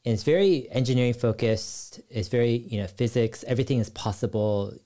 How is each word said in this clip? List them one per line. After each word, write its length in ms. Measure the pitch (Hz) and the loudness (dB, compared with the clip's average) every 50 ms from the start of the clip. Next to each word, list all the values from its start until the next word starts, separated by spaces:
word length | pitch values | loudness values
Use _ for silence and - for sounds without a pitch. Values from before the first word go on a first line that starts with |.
| - | -2
And 80 | 120 | -2
it's 120 | 110 104 - | -2 0 2
very 440 | 147 156 190 196 196 170 135 - - | 2 4 4 4 4 2 2 -2 -4
engineering 420 | - 127 123 127 127 123 123 123 117 | -2 -2 0 2 2 2 4 2 0
focused. 840 | - - 113 107 - 123 110 110 107 - - - - - - - - - _ | 0 0 0 0 2 0 0 0 0 -2 -10 -12 -12 -14 -16 -18 -20 -18 _
It's 180 | - 110 90 - | -6 -6 -4 0
very, 280 | 127 120 120 117 117 | 2 2 4 4 2
you 240 | 120 117 98 120 - | 0 -2 -4 -4 -4
know, 80 | 117 104 | -4 -4
physics. 560 | - - 123 113 - 123 113 110 - - - | -2 -2 -2 0 2 2 0 0 -2 -6 -4
Everything 320 | - 127 131 127 - 139 117 | -2 -2 0 0 0 0 0
is 120 | 104 - | 0 -2
possible. 840 | - - - 110 101 - 123 98 - 107 104 107 104 101 101 98 65 - _ | -6 -6 -6 -6 -4 -2 -4 -2 0 0 0 2 0 0 -2 -4 -8 -14 _